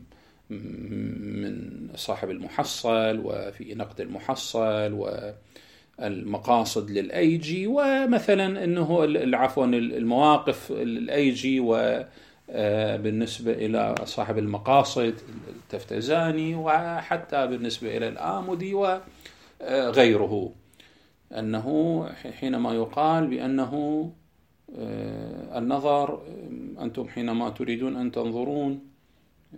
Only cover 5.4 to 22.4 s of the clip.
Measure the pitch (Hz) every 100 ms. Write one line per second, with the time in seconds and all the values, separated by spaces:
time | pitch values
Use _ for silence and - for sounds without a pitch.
5.4 | - - - - _ - 107 95 101 101
6.4 | 127 120 110 113 104 101 95 - 165 165
7.4 | 156 180 202 277 277 269 262 240 220 196
8.4 | 190 196 175 175 156 170 156 151 127 120
9.4 | 131 143 127 120 117 123 117 123 151 147
10.4 | - - - 113 120 117 117 143 139 117
11.4 | 131 131 120 113 117 117 127 - - _
12.4 | - 110 107 107 110 104 107 107 113 -
13.4 | 117 117 110 110 110 113 - - 104 107
14.4 | 107 101 127 139 135 131 117 110 - -
15.4 | - - - - - 107 120 160 165 156
16.4 | 160 165 160 156 170 170 - 170 - 143
17.4 | 127 123 117 - 113 113 113 113 156 196
18.4 | 185 170 190 196 196 190 190 - - -
19.4 | - - 175 131 123 120 120 104 98 104
20.4 | 90 - _ - - _ _ _ _ -
21.4 | 110 110 120 156 165 165 165 - 127 -